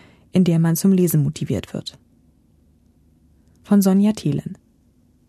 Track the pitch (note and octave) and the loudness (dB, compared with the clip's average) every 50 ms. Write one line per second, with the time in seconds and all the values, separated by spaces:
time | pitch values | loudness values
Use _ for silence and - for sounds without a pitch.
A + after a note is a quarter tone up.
0 | - _ _ _ _ _ - F#3+ F#3 F3 E3 E3 E3 E3 E3 - - G3 F#3+ F3+ | -12 _ _ _ _ _ 0 0 2 2 2 2 2 0 0 0 2 2 2 2
1 | F3+ E3 - D#3 C#3 D3 D3+ - D3+ - A#2+ F2 - - - - - - - - | 2 2 2 0 0 -2 -4 -6 -6 -6 -6 -6 -6 -8 -10 -12 -12 -14 -18 -20
2 | _ _ _ _ _ _ _ _ _ _ _ _ _ _ _ _ _ _ _ _ | _ _ _ _ _ _ _ _ _ _ _ _ _ _ _ _ _ _ _ _
3 | _ _ _ _ _ _ _ _ _ _ _ _ _ - G#3 G3+ G3 G3 F#3+ G3 | _ _ _ _ _ _ _ _ _ _ _ _ _ 0 2 2 4 4 2 2
4 | G3+ G#3+ G#3+ - - D#3 C#3+ D3 - E3 F#3+ - _ _ _ _ _ _ _ _ | 2 2 0 -2 -4 -4 -4 -4 -6 -8 -12 -16 _ _ _ _ _ _ _ _
5 | _ _ _ _ _ | _ _ _ _ _